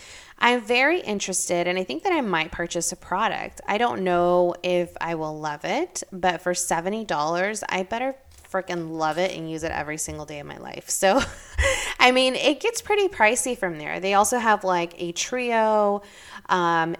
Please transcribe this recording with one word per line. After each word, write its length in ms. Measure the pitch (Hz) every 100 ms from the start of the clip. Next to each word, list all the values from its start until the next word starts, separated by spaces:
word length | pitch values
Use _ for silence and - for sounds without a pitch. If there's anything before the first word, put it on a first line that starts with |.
| - - - -
I'm 240 | 233 247
very 380 | 208 247 277 359
interested, 680 | - 202 - 185 - 175 175
and 140 | 185
I 40 |
think 200 | 185 285
that 100 | 403
I 80 | 339
might 300 | 226 165 160
purchase 400 | - 170 175 -
a 40 | -
product. 680 | - 185 220 160 - - -
I 120 | 208
don't 240 | 240 202
know 500 | 185 175 175 180 175 -
if 340 | 180 180 175 -
I 140 | 165 165
will 240 | 156 156
love 260 | 151 147 165
it, 380 | 226 359 - -
but 300 | 185 180 165
for 120 | 180
seventy 500 | 175 - 170 180 220
dollars, 600 | 208 156 151 170 196 214 -
I 140 | 185
better 320 | 190 226 262 262 - - -
frickin' 440 | 190 180 175 160
love 260 | 160 156 156
it 180 | 185 160
and 140 | 160
use 140 | 160
it 80 | 160
every 260 | - 147 156
single 280 | - 151 151
day 140 | 147
of 60 | 143
my 120 | 139
life. 300 | 127 - -
So, 320 | - 190 247 247 - - -
<laughs> 380 | 554 523 - -
I 120 | 247
mean, 240 | 254 262 247
it 240 | 269 277
gets 200 | 453 466
pretty 280 | - 415 381
pricey 500 | - 214 247 262 240
from 220 | 180 156
there. 200 | 151 170
They 140 | 190
also 240 | 202 208 247
have, 260 | 226 208
like, 300 | 185 175 170 -
a 120 | 175
trio, 880 | 170 - 247 240 226 220 214 208 202 202 - - - -
um, 480 | 185 170 165 165 170